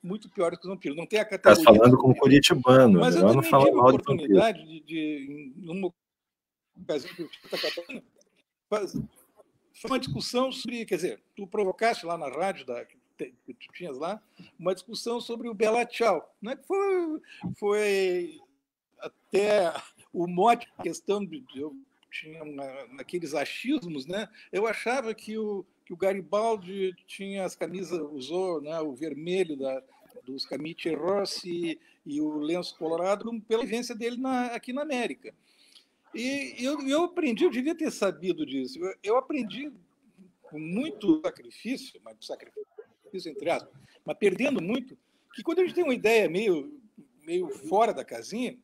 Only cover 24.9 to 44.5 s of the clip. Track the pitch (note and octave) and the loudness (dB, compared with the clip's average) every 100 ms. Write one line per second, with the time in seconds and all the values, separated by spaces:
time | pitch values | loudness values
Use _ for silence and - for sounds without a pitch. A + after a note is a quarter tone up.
24.9 | B3+ A3+ A3 - G#3+ G#3+ G3+ F#3 _ _ | -4 -4 -8 -8 -8 -6 -6 -10 _ _
25.9 | F3 F#3+ G3 D#3+ G3+ A3+ A3 F3 G3 F#3+ | -4 -2 -2 -2 -2 0 -2 -6 -6 -6
26.9 | F#3 _ - G3 G3 F3+ - E3 F#3 F#3 | -6 _ -14 -10 -6 -8 -6 -8 -8 -8
27.9 | F3+ D3 D3+ B2+ F3 F#3+ E3 C#3+ E3 D#3 | -6 -8 -10 -8 -4 -4 -4 -6 -6 -6
28.9 | B2 D#3+ C#3 E3 F#3 F3 C#3+ C3+ C3 - | -8 -8 -8 -4 -2 -2 -4 -6 -6 -10
29.9 | _ _ - - C3+ - - D#3 E3+ F3 | _ _ -20 -14 -12 -10 -8 -10 -8 -4
30.9 | D3+ E3 G3 G3 - F#3 E3+ E3+ D3+ _ | -4 -2 -2 -2 -6 -8 -6 -4 -6 _
31.9 | _ - D3 D3+ D3+ D3 F3 F3 - D#3+ | _ -10 -4 -4 -4 -4 -4 -6 -8 -6
32.9 | E3 F3+ G3+ A3 A#3 G#3 A3 A#3+ A3+ A#3+ | -2 -2 -2 -4 -10 -4 -2 -2 -6 -6
33.9 | A3+ A#3 A#3+ C4 B3+ B3 A#3 - B3+ D4 | -6 -8 -6 -4 -2 -2 -6 -8 -8 -4
34.9 | B3+ A3+ C#3+ - - _ _ _ _ _ | -4 -4 -6 -14 -20 _ _ _ _ _
35.9 | _ _ - B3 C#4 C4 A3+ B3 D4 C4+ | _ _ -8 -6 -6 -8 -8 -6 -4 -2
36.9 | C#4+ F4 F4 D#4 G#3 F4 A#3+ C4 E4 D#4 | 0 0 -2 -4 0 0 0 -4 -4 -6
37.9 | - G3 F#3 F#3 D#3 D3 C3+ B2+ C3 F3+ | -2 -4 -2 -6 -4 -4 -6 -8 -8 -10
38.9 | F#3+ G3 A#3+ C4 D4+ A3 F#3 D4 G3 _ | -10 -2 -2 0 -6 -6 -10 -14 -16 _
39.9 | _ _ _ - _ - D3+ D#3+ F#3 D4+ | _ _ _ -20 _ -18 -14 -8 -6 -6
40.9 | G#4 G3+ D#3 E3 - A#2+ - G#3 C4+ C4 | -6 2 2 2 -8 -20 -14 -10 -10 -10
41.9 | - A#2 A2 - C#3 - - - - A4+ | -20 -20 -20 -14 -14 -14 -18 -18 -20 -20
42.9 | _ - F#3+ F3 C3+ D3 C#3+ - - - | _ -16 -14 -12 -8 -4 -4 -6 -20 -20
43.9 | _ - D3+ G3+ F#3 C4 | _ -12 0 0 2 -2